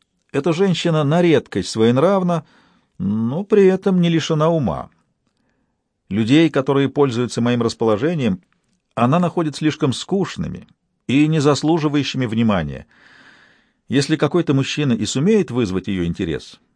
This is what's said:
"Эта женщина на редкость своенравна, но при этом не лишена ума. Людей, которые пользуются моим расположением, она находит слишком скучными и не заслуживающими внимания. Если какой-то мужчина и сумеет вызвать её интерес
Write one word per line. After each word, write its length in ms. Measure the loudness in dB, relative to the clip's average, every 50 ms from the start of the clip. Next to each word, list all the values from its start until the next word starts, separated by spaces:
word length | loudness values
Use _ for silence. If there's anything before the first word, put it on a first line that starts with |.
| _ _ _ _ _ _
"Эта 220 | -6 -4 -2 -2
женщина 500 | 0 0 0 0 0 0 0 0 0 0
на 180 | 0 0 2 2
редкость 500 | 4 4 2 2 0 -2 -6 -6 -6 -4
своенравна, 760 | 0 2 2 4 4 4 2 2 2 2 0 0 -2 -4 -6 _ _ _ _ _ _ _ _ _ _ -6
но 440 | -4 -4 -2 -2 -2 -2 -4 -6
при 240 | -4 0 4 4 6
этом 340 | 6 4 2 0 0 2 2
не 80 | 2 2
лишена 420 | 2 0 0 0 0 0 2 2
ума. 400 | 2 0 0 -2 -4 -6 -10 -14 _ _ _ _ _ _ _ _ _ _ _ _ _ _ _ _ _ _ _ _ _ _ _ -6
Людей, 380 | -4 -2 0 2 4 4 4 2
которые 400 | 0 -2 -2 0 0 0 0 0
пользуются 520 | 0 0 0 0 0 -2 -4 -4 -4 -2
моим 220 | -2 0 0 0
расположением, 800 | -2 -2 -2 0 0 0 2 2 0 -2 -2 -2 -2 -2 -2 -4 _ _ _ _ _ _ _ _ _ _ _
она 240 | -2 0 2 2 2
находит 380 | 0 0 -2 -2 -4 -4 -4
слишком 360 | -2 -2 -2 0 0 -2 -2
скучными 760 | -2 -4 -6 -6 -4 -4 -4 -6 -6 -8 -10 -10 -10 -12 -16 _ _ _ _ _ _ _ _ 0
и 180 | 2 2 2
не 140 | 2 2 2
заслуживающими 840 | 2 2 0 2 0 0 0 0 0 0 0 -2 -2 -2 -4 -4 -4
внимания. 600 | -2 0 0 2 2 2 0 -2 -4 -8 -12 -16 _ _ _ _ _ -20 -20 -20 -20 -20 _ _ _ _ _ _ _ _ _ _ -2
Если 260 | -2 -2 0 0 0
какой-то 400 | 0 0 0 0 0 0 2 0
мужчина 380 | 0 0 -2 -4 -2 -2 0
и 140 | 0 -2 -2
сумеет 440 | -4 -2 0 2 2 2 2 0 0
вызвать 380 | -2 -2 -2 0 -2 -4 -4 -4
её 160 | -4 -2 -2
интерес 560 | -2 -4 -4 -4 -4 -4 -6 -8 -14 -20 _ _ _ _